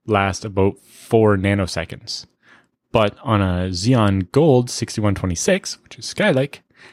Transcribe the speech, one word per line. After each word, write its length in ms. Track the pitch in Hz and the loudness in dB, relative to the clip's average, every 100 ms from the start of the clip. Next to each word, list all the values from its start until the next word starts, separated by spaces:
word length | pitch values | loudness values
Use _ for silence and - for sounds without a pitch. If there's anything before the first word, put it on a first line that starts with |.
| - | -2
last 400 | 101 98 95 110 | 0 0 -4 -6
about 320 | 95 98 95 | 0 0 -2
four 600 | _ - - 113 107 101 | _ -20 0 2 4 2
nanoseconds. 880 | 98 101 90 - 82 - - - - _ _ - _ _ _ | 0 0 -2 -6 -8 -12 -14 -14 -14 _ _ -20 _ _ _
But 260 | 117 104 - | 0 0 -2
on 180 | 120 107 | -2 0
a 280 | 95 90 92 | 2 -2 -4
Xeon 640 | 90 107 127 104 98 90 | -2 2 2 2 0 0
Gold 380 | 135 160 127 123 | 2 4 4 0
sixty-one 460 | - 113 - 104 92 | -6 -8 -2 -2 -2
twenty-six, 640 | 95 85 - - - - | -4 -4 0 -2 -2 -16
which 160 | - - | -18 -16
is 80 | - | -10
Skylake, 540 | - 202 131 143 - _ _ - | -2 0 0 -2 -8 _ _ -20